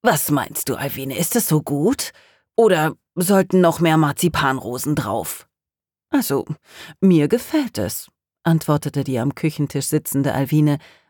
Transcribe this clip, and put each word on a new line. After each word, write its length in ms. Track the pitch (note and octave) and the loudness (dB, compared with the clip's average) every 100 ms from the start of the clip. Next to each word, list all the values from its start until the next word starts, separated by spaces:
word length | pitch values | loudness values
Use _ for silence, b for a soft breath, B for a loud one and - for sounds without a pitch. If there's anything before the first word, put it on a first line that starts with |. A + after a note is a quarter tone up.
„Was 300 | A#3+ E3+ - | 0 0 0
meinst 380 | D3 - - - | -2 -2 -6 -6
du, 80 | B2 | -6
Alwine, 420 | C#3 - C3+ A#2 | -6 -8 -8 -6
ist 160 | E3+ | -2
es 140 | A#3+ - | -2 2
so 120 | D#3 | 0
gut? 520 | D#3 C#3+ F3 C#4 - b b b b | 0 0 0 0 -6 b b b b
Oder 400 | - A3+ F3+ D#3 - _ E3 | 2 4 4 0 -4 _ -4
sollten 440 | F3+ G3 F#3+ F#3 | 2 2 4 4
noch 200 | F3 D#3+ | 4 2
mehr 160 | E3 D#3 | 2 4
Marzipanrosen 960 | D3+ C#3+ F3 - C#3 C3 - B2 D3 | 2 0 -2 0 -2 -2 -6 -6 -4
drauf?“ 540 | C#3+ A2 G#2+ - - - _ _ _ _ _ _ | -4 -4 -6 -6 -12 -18 _ _ _ _ _ _
„Also, 340 | C#4 - C#3 - D#3 B B B - | -2 0 -2 -2 -10 B B B 0
mir 260 | G3 E3+ C#3+ | 4 6 4
gefällt 520 | A#3+ - D#4 B3 - | 0 0 -2 -2 -4
es“, 340 | F#2 - - _ _ _ | -6 -6 -12 _ _ _
antwortete 580 | E3+ D#3+ - D3 D3 C#3+ | 0 0 2 -2 -2 -4
die 160 | C3+ B2 | -4 -2
am 160 | C3 | -2
Küchentisch 520 | - D#3 D3+ C#3+ C#3 - | -2 -4 -2 -4 -4 -2
sitzende 480 | D3+ - C#3 C3+ | -4 -2 -2 0
Alwine 440 | B2+ C3+ D3+ D3+ C#3+ B B B | -2 0 2 2 0 B B B